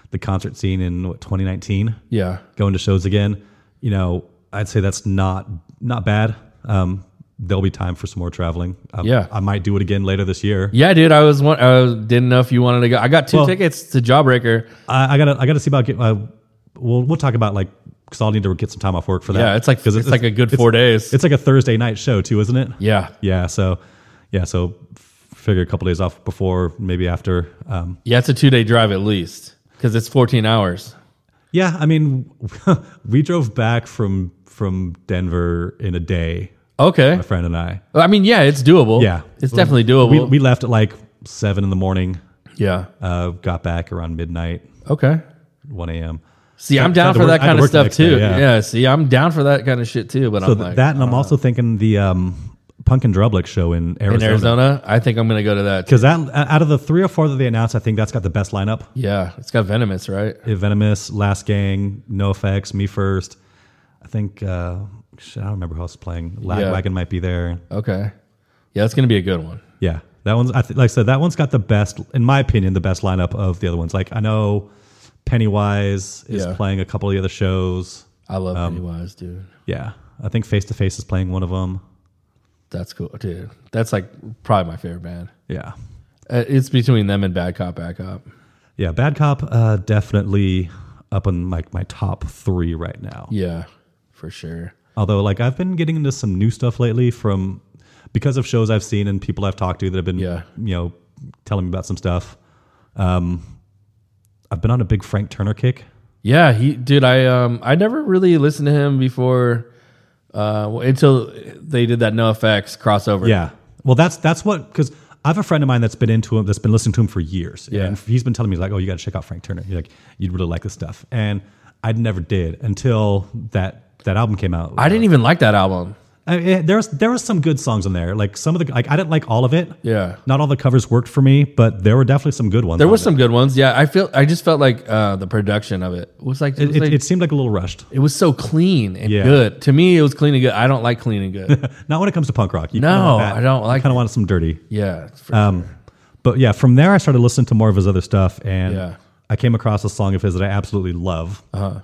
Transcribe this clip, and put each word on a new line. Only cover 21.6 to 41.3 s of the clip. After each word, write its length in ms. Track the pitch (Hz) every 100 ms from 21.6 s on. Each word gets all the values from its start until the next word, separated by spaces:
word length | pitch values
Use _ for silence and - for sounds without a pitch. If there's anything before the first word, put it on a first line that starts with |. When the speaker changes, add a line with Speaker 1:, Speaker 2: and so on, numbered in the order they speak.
| 127 110
Speaker 1:
night 220 | 120 107
show 240 | - 110
too, 160 | 92 107
isn't 160 | 104 127
it? 120 | 131 -
Speaker 2:
Yeah. 320 | 101 104 - -
Speaker 1:
Yeah. 260 | 98 92 90
So, 320 | - 95 90 - _ _ _ _
yeah. 140 | 95
So 300 | 90 90 90 101 - -
f-, 60 | _ _ _
figure 280 | - - 95
a 40 | 90
couple 200 | 87 92
days 140 | 85
off 240 | 92 -
before, 480 | - - 95 90 90 -
maybe 280 | 98 90 90
after. 400 | 87 - 90 85 - -
Um, 320 | 101 87 92
Speaker 2:
Yeah, 140 | - 120
it's 100 | 127
a 40 |
two 140 | 127 143
day 140 | 131
drive 280 | 110 117 110
at 80 | 98
least 560 | 104 101 85 - - _ _ _
'cause 160 | 127
it's 140 | 113 113
fourteen 380 | 139 120 123 110
hours. 480 | 113 98 87 - - _ _ _ _ _
Speaker 1:
Yeah, 240 | 165 185 170
I 60 | 156
mean, 440 | 160 151 131 123 _ 107 - -
<laughs> 360 | 170 - -
we 180 | - 120
drove 320 | 147 175 127
back 320 | 104 110 117 -
from, 460 | - 104 98 90 _ _
from 480 | _ 101 92 92 87 -
Denver 720 | 90 90 87 87 85 87 -
in 140 | 101
a 60 | 87
day. 520 | 85 92 82 87 92 _ _ -
Speaker 2:
Okay. 380 | 160 180 135 180
Speaker 1:
My 60 |
friend 240 | - 92 85
and 100 | 85
I. 240 | 85 92 _
Speaker 2:
I 120 | 151 165
mean, 180 | 208
yeah, 180 | 196 233
it's 200 | 139 143
doable. 400 | 131 175 117 113
Speaker 1:
Yeah. 200 | 113 85 - -
Speaker 2:
It's 120 | 131
Speaker 1:
We, 40 | 117
Speaker 2:
definitely 280 | 110 131
doable. 260 | 113 131 120
Speaker 1:
we, 100 | 147
we 140 | 123 139
left 240 | 131 123
at, 60 | 120
like, 240 | 117 107 - - _
seven 400 | -